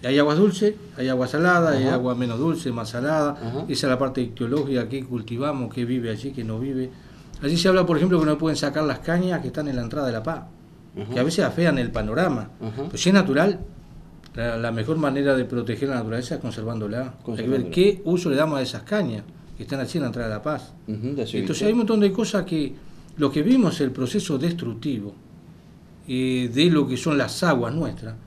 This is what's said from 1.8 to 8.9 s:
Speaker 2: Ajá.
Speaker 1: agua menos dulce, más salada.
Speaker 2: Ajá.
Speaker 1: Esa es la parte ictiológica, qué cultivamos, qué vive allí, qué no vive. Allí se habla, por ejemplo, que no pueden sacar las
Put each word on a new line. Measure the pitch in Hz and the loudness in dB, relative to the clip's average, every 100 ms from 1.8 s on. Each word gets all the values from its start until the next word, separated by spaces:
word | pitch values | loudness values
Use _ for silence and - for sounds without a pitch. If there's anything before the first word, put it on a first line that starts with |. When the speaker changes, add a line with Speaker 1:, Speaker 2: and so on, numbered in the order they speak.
Speaker 2:
Ajá. | 131 | 4
Speaker 1:
agua | 127 123 | 2 0
menos | 120 123 117 | 0 0 0
dulce, | 156 156 131 | 0 0 -2
más | 117 113 | -4 -6
salada. | 120 139 156 147 | -4 0 2 0
Speaker 2:
Ajá. | 143 113 127 165 | -2 -6 -6 -4
Speaker 1:
Esa | 135 139 | -2 2
es | |
la | 127 | 2
parte | 135 127 | 0 -2
ictiológica, | 117 - 117 143 139 127 110 | -4 -4 -2 0 0 -2 -2
qué | 135 | -6
cultivamos, | 127 120 107 117 143 139 117 | -6 -8 -6 -4 -4 -4 -6
qué | - | -4
vive | 120 127 117 | -2 -2 -2
allí, | 110 135 | -6 -6
qué | 131 | -8
no | 110 110 | -6 -4
vive. | 135 131 127 - - - - - | -4 -4 -6 -10 -20 -20 -18 -6
Allí | 139 170 | -2 2
se | 185 | 4
habla, | 185 | 4
por | 170 156 | 4 2
ejemplo, | 170 170 | 4 4
que | 156 | 4
no | 151 | 2
pueden | 160 147 | 0 0
sacar | 147 147 | -2 0
las | 151 | -2